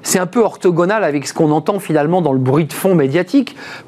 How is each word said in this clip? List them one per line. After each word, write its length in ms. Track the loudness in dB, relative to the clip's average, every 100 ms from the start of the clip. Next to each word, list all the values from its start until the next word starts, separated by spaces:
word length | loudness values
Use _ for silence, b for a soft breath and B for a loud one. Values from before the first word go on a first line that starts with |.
C'est 160 | -2 -2
un 100 | 0
peu 120 | 0
orthogonal 640 | 0 0 0 2 2 0
avec 240 | 0 -2 -4
ce 60 |
qu'on 180 | -2 0
entend 280 | 0 0 -4
finalement 420 | -2 0 2 0
dans 100 | 0
le 80 | 0
bruit 260 | 2 0 0
de 80 |
fond 220 | -2 0 2
médiatique, 600 | 2 0 0 0 0 B B B